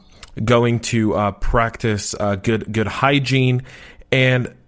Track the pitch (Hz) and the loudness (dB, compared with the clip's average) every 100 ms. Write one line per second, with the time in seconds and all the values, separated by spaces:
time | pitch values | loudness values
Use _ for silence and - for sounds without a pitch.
0 | - - - - 110 120 120 117 - 117 | -16 -20 -14 -6 2 2 2 0 -2 0
1 | 107 95 104 95 - 123 113 - 117 104 | 2 2 -2 -2 0 2 0 -2 -2 -2
2 | - - 104 101 117 110 - 110 101 - | -4 -4 -2 -2 0 -2 -2 -4 -4 0
3 | 139 143 123 131 127 123 - - - - | 2 2 2 0 2 0 -4 -16 -20 -20
4 | - 131 131 127 120 - | -2 2 2 2 -2 -10